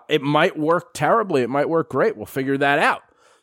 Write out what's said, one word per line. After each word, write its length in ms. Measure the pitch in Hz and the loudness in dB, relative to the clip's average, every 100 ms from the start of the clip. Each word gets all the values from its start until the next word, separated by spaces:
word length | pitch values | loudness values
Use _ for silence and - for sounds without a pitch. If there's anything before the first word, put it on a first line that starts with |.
| - | -2
it 140 | 151 | -2
might 360 | 139 151 180 156 | 0 2 2 0
work 360 | 151 170 - | 0 0 -2
terribly. 480 | - 151 226 202 143 | -4 0 2 2 0
It 80 | 117 | 0
might 180 | 139 143 | -2 0
work 220 | 165 - | -2 -2
great. 260 | 135 208 104 | 0 -2 -2
We'll 100 | 104 | -8
figure 320 | 139 135 135 | -6 -2 0
that 200 | 139 143 | 2 2
out. 240 | 240 - - _ _ _ | 2 0 -8 _ _ _